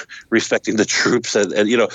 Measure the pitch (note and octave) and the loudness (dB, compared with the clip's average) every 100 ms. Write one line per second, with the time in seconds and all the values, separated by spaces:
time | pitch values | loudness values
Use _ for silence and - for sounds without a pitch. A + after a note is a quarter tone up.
0 | - - - A2+ - A2+ - A2 G2 - | -8 -18 -2 -2 0 -2 0 0 0 0
1 | - A#2 A#2+ G#2+ F#2+ G#2 G#2 A#2+ G#2 | 2 0 0 0 0 0 2 2 0